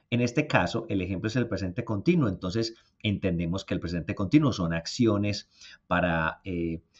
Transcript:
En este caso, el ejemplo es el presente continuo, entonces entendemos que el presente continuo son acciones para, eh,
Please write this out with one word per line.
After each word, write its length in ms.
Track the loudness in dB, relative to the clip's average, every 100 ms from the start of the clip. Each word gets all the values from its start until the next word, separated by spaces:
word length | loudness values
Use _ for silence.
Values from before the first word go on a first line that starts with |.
| _
En 100 | 0
este 280 | 2 2 2
caso, 380 | 2 2 -2 -2
el 120 | -2
ejemplo 280 | -2 -2 -2
es 80 | 0
el 100 | 0
presente 380 | -2 -4 -4
continuo, 440 | -4 0 2 4 2
entonces 460 | 0 -2 -2 -2 -6 _ _
entendemos 640 | -2 0 0 0 -2 -4
que 100 | -4
el 60 | -4
presente 360 | -4 -4 -4 -4
continuo 360 | 2 4 4
son 200 | 2 -2
acciones 760 | -2 -4 2 2 4 0 -2 -8 _ -20 -20 -2
para, 540 | 0 2 2 0 -4
eh, 380 | -6 -4 -2 -4 -10 _